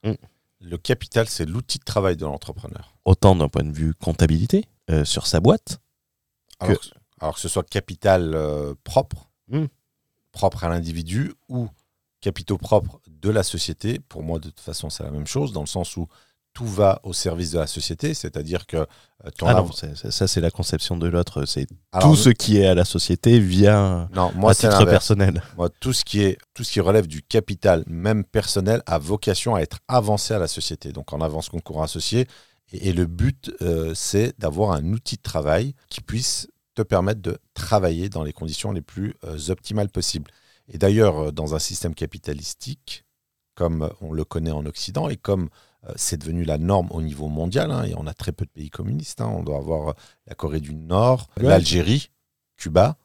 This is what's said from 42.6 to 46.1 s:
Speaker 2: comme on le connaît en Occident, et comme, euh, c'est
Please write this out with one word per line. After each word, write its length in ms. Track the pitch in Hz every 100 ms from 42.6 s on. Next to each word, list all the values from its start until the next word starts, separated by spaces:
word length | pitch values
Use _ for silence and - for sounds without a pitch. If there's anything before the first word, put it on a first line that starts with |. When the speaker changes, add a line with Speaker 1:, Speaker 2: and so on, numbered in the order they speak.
| - 143 - - _ _ _ _ _ -
Speaker 2:
comme 340 | 87 80 78 82
on 100 | 87
le 140 | 78 76
connaît 260 | 82 80
en 140 | 76 73
Occident, 420 | - - 98 160
et 80 | 131
comme, 320 | - 95 80 _ _ _ -
euh, 60 | -
c'est 220 | -